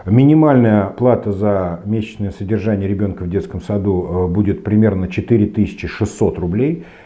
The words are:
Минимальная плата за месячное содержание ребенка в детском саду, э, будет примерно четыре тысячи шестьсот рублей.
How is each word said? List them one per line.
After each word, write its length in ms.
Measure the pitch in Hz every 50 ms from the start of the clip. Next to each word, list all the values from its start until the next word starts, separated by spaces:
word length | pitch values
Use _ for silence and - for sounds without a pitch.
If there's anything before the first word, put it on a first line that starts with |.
| -
Минимальная 800 | - 101 120 135 143 151 156 156 151 143 127 120 113 107 107 98
плата 460 | 98 - - 120 127 117 - - 107 98
за 480 | 92 104 104 101 95 92 87 85 85 90
месячное 460 | 104 110 113 107 - - - 104 98
содержание 580 | - - 101 92 110 101 92 110 107 98 98 98
ребенка 360 | 101 95 104 101 92 - 92
в 40 | 87
детском 320 | 85 98 - - - -
саду, 460 | - - 104 104 95 101 95 90 87 85
э, 240 | 85 92 90 87 85
будет 300 | 101 104 95 98 - -
примерно 460 | - 104 107 110 110 101 95 92 90
четыре 380 | - - 98 - 120 110 104
тысячи 420 | 104 - 110 104 - - - - 87
шестьсот 500 | - - 110 101 - - 110 92 - 82
рублей. 460 | 87 87 85 107 131 151 170 170 - - - - -